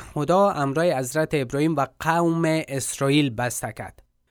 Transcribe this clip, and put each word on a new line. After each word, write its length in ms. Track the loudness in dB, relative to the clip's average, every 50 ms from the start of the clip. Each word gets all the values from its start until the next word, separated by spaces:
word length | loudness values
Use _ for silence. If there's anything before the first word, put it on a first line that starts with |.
| -2 -8 -6
خدا 360 | -4 0 2 4 4 4 2
امرای 420 | 2 0 -2 -2 0 0 2 2 0
حضرت 380 | 0 -2 -2 -2 -2 0 0 0
ابراهیم 440 | -2 -2 -2 0 0 0 2 2
و 100 | 0 -2 -2 -4 -4
قوم 420 | -2 0 2 2 2 2 2 2 2 2 2 0 -2 -4
اسرائیل 640 | -6 -6 -6 -6 -4 -2 0 2 4 4 4 2
بسته 420 | 0 -2 -4 -4 -4 -6 -8 -8 -8
کرد، 300 | -10 -14 -14 -16 -20 -20 _ _ _ _ _